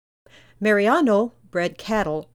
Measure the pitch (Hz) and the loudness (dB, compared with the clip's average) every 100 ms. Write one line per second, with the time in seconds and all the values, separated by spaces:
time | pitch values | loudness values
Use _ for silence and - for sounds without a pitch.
0 | _ _ _ - _ - 208 202 208 311 | _ _ _ -20 _ -4 0 2 2 2
1 | 269 202 240 - _ 180 175 175 - 220 | 2 2 0 -6 _ -6 -6 -6 -6 -4
2 | 170 151 - | -4 -6 -10